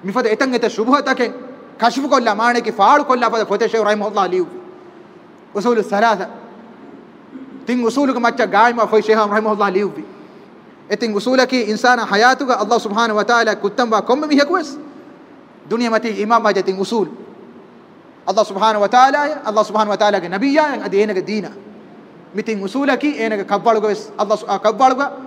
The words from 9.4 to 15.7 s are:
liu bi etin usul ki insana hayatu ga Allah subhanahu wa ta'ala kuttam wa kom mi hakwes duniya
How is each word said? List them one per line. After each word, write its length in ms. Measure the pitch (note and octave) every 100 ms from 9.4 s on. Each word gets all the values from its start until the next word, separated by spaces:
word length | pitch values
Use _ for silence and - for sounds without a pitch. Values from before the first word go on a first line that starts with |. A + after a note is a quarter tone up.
| A3 G#3 G3+
liu 160 | F#3+ G3+
bi 160 | - - - - - - - - - -
etin 240 | G3+ A#3
usul 260 | G3+ A3 C4 B3+
ki 180 | B3+ G#3
insana 340 | G#3+ B3 B3 G3
hayatu 400 | G3+ A#3+ C4 C4+
ga 140 | A3
Allah 180 | G#3 A#3
subhanahu 360 | A3 G#3 A#3 G#3+
wa 80 |
ta'ala 320 | G#3 A#3+ A3+ G#3+
kuttam 340 | G3+ G3+ A#3+
wa 120 | A3
kom 260 | A3 C4 D4+
mi 80 | C#4+
hakwes 400 | C#4+ F#4 - - - - - - - - - -
duniya 220 | D3